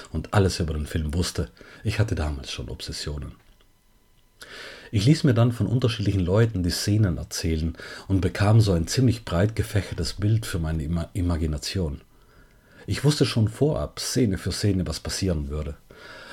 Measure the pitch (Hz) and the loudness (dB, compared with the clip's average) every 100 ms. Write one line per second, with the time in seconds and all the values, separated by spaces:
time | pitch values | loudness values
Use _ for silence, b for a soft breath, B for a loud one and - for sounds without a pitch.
0 | B 80 73 107 95 - 82 76 76 85 | B -8 0 2 2 2 -2 -4 -4 -4
1 | 78 80 87 - 80 B B B 107 107 | -2 -2 -2 -2 -6 B B B -4 0
2 | 113 80 76 71 65 - 58 76 - 71 | 0 0 -2 -4 -8 -10 -10 -10 -10 -8
3 | - 73 67 - _ _ _ _ _ _ | -8 -8 -10 -14 _ _ _ _ _ _
4 | _ _ _ _ B B B B B 107 | _ _ _ _ B B B B B 2
5 | 104 160 151 113 120 120 95 123 123 113 | 4 4 4 4 4 2 0 2 0 0
6 | 101 95 87 101 117 104 87 80 - 104 | 0 0 2 4 4 2 0 0 0 2
7 | 107 78 73 - 87 80 82 B B B | 2 0 -6 -6 -2 0 -2 B B B
8 | B 98 90 - 101 113 107 87 82 - | B 0 0 2 4 6 6 4 2 2
9 | 127 - - 85 107 113 92 104 - - | 2 2 0 2 2 0 -2 -2 -4 -4
10 | 90 - 107 110 110 87 80 80 73 85 | -6 -2 2 2 0 -2 -2 -2 -2 -2
11 | 82 - 87 82 80 73 - 95 80 69 | -2 -2 0 0 0 -2 -4 -2 -4 -4
12 | - b b b b b b b b - | -12 b b b b b b b b 0
13 | 143 151 127 - 107 - 147 147 73 - | 2 4 2 2 0 2 0 2 -4 -6
14 | - - 120 92 95 87 104 92 87 76 | -4 0 2 0 -4 -2 0 2 0 -4
15 | - - 92 80 69 73 76 71 - B | -6 -4 0 0 -2 -4 -6 -10 -16 B
16 | B B B | B B B